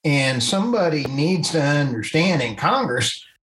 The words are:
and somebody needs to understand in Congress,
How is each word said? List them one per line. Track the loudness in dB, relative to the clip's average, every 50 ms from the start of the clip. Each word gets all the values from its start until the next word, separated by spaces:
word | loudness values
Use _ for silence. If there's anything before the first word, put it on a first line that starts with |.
| -2
and | 0 2 2 2 0 0 0 -2
somebody | 0 0 0 0 0 0 2 2 2 0 0 -2
needs | -4 -2 -2 0 0 0 0 -2 -2
to | 0 0 0
understand | 2 2 2 0 0 -2 -4 -4 -2 0 2 2 2 2 0
in | 0 -2 -4 -2
Congress, | 0 0 2 2 2 0 0 -2 -2 -2 -4 -6 -12 -20 _ _